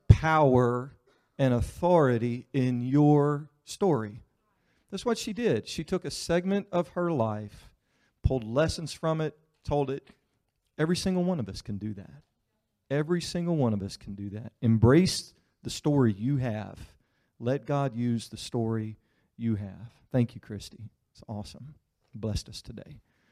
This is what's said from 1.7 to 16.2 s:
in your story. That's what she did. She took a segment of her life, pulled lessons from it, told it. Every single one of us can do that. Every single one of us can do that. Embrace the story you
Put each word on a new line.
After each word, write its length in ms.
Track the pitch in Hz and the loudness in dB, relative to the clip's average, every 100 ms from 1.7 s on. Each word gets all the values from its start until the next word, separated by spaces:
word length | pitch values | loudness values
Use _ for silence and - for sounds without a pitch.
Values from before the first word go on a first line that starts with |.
| - 175 175 135 117 120 123 - | -2 4 6 6 2 0 -6 -4
in 260 | 139 127 123 | -2 0 -2
your 720 | 123 143 147 147 143 147 151 _ | 2 4 6 6 4 -2 -6 _
story. 580 | - - 196 131 104 110 - _ _ _ _ _ _ | -16 -2 0 0 -2 -12 -20 _ _ _ _ _ _
That's 140 | 196 | -6
what 140 | 240 226 | -4 -4
she 140 | - | -4
did. 340 | 202 226 110 - | -2 0 0 -4
She 160 | - | -10
took 220 | 156 185 | -6 -6
a 60 | 143 | -6
segment 580 | - - 170 190 202 196 | -8 -2 -2 0 -2 -2
of 200 | 175 - | -4 -4
her 200 | 180 175 | -4 -2
life, 580 | 151 110 107 107 - - _ _ _ _ _ | 0 -2 -4 -10 -18 -20 _ _ _ _ _
pulled 220 | - 131 | -2 -2
lessons 480 | 110 127 156 - 156 | -2 0 0 -2 -10
from 280 | - 160 160 | -6 -4 -2
it, 160 | 156 - _ _ | -4 -8 _ _
told 260 | - 147 135 | -4 -2 -2
it. 160 | 139 - _ _ _ _ _ _ - | -6 -12 _ _ _ _ _ _ -4
Every 180 | 160 180 | -2 0
single 280 | 190 180 | 0 0
one 160 | 180 170 | 0 -2
of 80 | 98 | -6
us 140 | 95 | -10
can 160 | - 101 | -10 -8
do 160 | 107 | -8
that. 280 | 98 87 143 _ _ _ _ _ _ - | -10 -14 -20 _ _ _ _ _ _ -4
Every 300 | 143 151 175 | -2 0 -2
single 360 | - 175 175 160 | -2 -4 0 2
one 160 | 120 | 2
of 100 | 104 | 0
us 140 | 95 - | -4 -10
can 180 | - | -14
do 160 | 98 101 | -12 -10
that. 220 | 104 135 - | -10 -14 0
Embrace 720 | 117 113 117 156 180 - - _ _ _ | 4 6 8 8 6 0 -8 _ _ _
the 60 | - | -12
story 420 | - 151 143 120 | -4 0 4 4
you 240 | 98 | 2